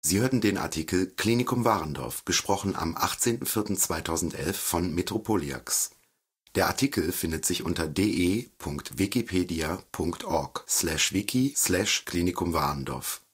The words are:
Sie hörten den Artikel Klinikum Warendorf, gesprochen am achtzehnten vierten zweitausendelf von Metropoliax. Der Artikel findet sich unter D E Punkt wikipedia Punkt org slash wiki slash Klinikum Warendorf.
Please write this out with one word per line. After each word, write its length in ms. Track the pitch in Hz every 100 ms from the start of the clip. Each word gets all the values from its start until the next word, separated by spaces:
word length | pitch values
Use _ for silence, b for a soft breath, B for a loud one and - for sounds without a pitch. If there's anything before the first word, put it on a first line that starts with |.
Sie 200 | - 95
hörten 200 | 127 127
den 180 | 104 98
Artikel 480 | 80 80 78 92 92
Klinikum 580 | - 107 117 120 123
Warendorf, 600 | 117 104 78 69 62 -
gesprochen 500 | - 87 - 98 101
am 220 | 90 82 82
achtzehnten 500 | 87 - - 120 -
vierten 300 | 110 104 95
zweitausendelf 800 | - 80 78 82 82 - 76 98
von 360 | - 85 90
Metropoliax. 960 | 82 - 95 - 104 73 65 - - - - _ _ _ _ _
Der 120 | - 92
Artikel 460 | - 135 107 82
findet 340 | - 82 80 -
sich 160 | 87
unter 240 | - 85 78
D 160 | 73
E 460 | 104 85 87 104 127 _
Punkt 400 | - 73 - -
wikipedia 840 | 95 123 110 92 90 82 78 82 -
Punkt 320 | - 85 -
org 400 | - 80 69 - -
slash 440 | - 82 78 -
wiki 420 | 92 101 127 135 -
slash 480 | - 90 104 -
Klinikum 480 | - 87 87 - 85
Warendorf. 680 | 82 71 71 67 64 - - _